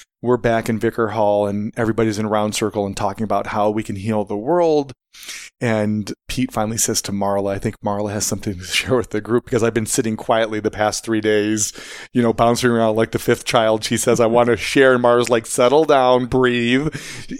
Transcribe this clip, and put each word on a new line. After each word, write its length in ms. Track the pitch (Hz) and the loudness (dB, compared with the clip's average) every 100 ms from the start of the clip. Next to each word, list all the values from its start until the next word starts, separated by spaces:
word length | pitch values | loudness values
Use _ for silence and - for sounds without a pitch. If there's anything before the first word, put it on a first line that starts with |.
| - _ | -20 _
we're 160 | 117 123 | 0 0
back 320 | 120 113 110 | 2 0 0
in 80 | 110 | -2
Vicar 300 | 113 113 110 | -2 0 -2
Hall 380 | 110 104 104 104 | 2 2 2 0
and 240 | 101 107 - | -2 -6 -2
everybody's 420 | 113 110 113 104 | 0 2 0 0
in 60 | |
a 40 | 107 | 0
round 240 | 107 107 | 0 0
circle 320 | - 107 107 98 | 0 -2 0 -4
and 100 | 98 | -2
talking 280 | 104 98 | -4 -4
about 240 | 107 101 - | -2 -2 -2
how 200 | 107 104 | 0 0
we 140 | 107 | 0
can 140 | 107 98 | -4 -6
heal 280 | 104 107 | -4 -2
the 140 | 101 104 | -2 -6
world. 560 | 120 175 165 151 135 - _ - - - - _ | -2 0 2 2 -2 -10 _ -20 -18 -16 -18 _
And 520 | 120 110 107 107 101 - - | -2 0 0 -2 -4 -10 -8
Pete 220 | - 127 | -4 -4
finally 260 | 117 107 113 | -2 -4 -2
says 220 | - 110 | -2 -4
to 100 | - | -4
Marla, 400 | 101 101 101 98 | -4 -2 0 -2
I 40 | 98 | -4
think 180 | 110 - | -6 -6
Marla 260 | 104 101 104 | -6 -4 -4
has 140 | 104 - | -4 -4
something 280 | 98 110 87 | -6 -6 -8
to 60 | |
<laughs> 0 | |
share 320 | 90 - 95 123 | -6 -6 0 -2
with 140 | - | 0
the 100 | 107 | -6
group, 240 | 104 120 | -2 -2
because 180 | - 117 | 0 0
I've 120 | 113 | 0
been 120 | 113 107 | 0 -2
sitting 300 | - 113 110 | -2 -2 -4
quietly 420 | - 113 110 107 | 0 0 2 -2
the 100 | 107 | -4
past 340 | - 107 - | 0 0 0
three 160 | - 110 | -2 0
days, 520 | 107 107 107 110 104 - - - - | 2 2 2 0 -2 -6 -16 -18 -4
you 100 | 123 | 0
know, 100 | 117 | 2
bouncing 380 | 110 117 120 123 | 2 2 2 2
around 260 | 117 113 110 | 2 2 2
like 160 | 110 | 0
the 60 | 117 | 0
fifth 260 | - 120 | 0 -2
child. 400 | - 123 110 110 | 0 2 2 2
She 120 | - 113 | 0 -2
says, 220 | - 117 | 2 2
"I 60 | 113 | 4
want 220 | 120 120 | 4 4
to 80 | 117 | 2
share." 380 | - 143 131 | 0 4 6
And 100 | 123 | 6
Marla's 260 | 120 120 120 | 4 4 2
like, 160 | 120 - | 0 0
"Settle 380 | - 123 143 | 2 4 4
down, 420 | 151 139 127 127 123 | 4 4 4 4 2
breathe." 640 | 131 123 120 117 127 151 - - - - 285 | 2 2 2 0 0 -2 -6 -12 -14 -14 -10